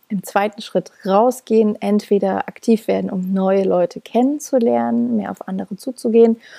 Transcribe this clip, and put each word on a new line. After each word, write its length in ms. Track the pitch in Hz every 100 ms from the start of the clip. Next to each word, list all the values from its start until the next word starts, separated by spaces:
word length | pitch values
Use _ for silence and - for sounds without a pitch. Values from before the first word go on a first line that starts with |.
| -
im 140 | 196
zweiten 400 | - 202 208 214
Schritt 300 | - 185 - _
rausgehen, 720 | 196 196 247 247 - 220 214 208
entweder 640 | 202 208 - 202 196 196 -
aktiv 400 | - - 220 -
werden, 240 | 190 190
um 220 | 190 185
neue 320 | 190 190 196
Leute 360 | 190 180 175 -
kennenzulernen, 1160 | - 226 262 294 - 262 233 240 233 233 240 226
mehr 160 | 196
auf 160 | 202 -
andere 280 | 190 190 190
zuzugehen 600 | - 247 233 226 226 226 -